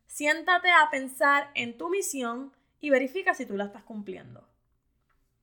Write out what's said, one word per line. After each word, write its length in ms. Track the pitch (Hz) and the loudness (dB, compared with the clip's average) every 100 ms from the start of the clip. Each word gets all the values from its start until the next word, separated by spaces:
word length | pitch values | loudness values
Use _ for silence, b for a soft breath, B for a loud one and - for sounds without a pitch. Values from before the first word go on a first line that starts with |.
| _ | _
siéntate 640 | - 294 320 320 359 359 | -4 -2 0 2 2 6
a 200 | 339 302 | 6 6
pensar 600 | 277 262 - 285 285 277 | 0 -8 0 2 2 0
en 240 | - 240 233 | -6 -8 -8
tu 100 | 330 | -4
misión 640 | 392 392 277 233 240 269 _ _ _ | -4 -4 -6 -6 -6 -12 _ _ _
y 100 | 302 | 2
verifica 440 | 254 262 381 370 | 2 2 -2 -2
si 120 | 311 247 | -2 -6
tú 100 | 202 | -6
la 100 | 202 | -6
estás 180 | 202 | -10
cumpliendo. 640 | - 214 202 180 123 - _ _ _ _ _ _ _ _ _ _ | -16 -14 -12 -14 -16 -20 _ _ _ _ _ _ _ _ _ _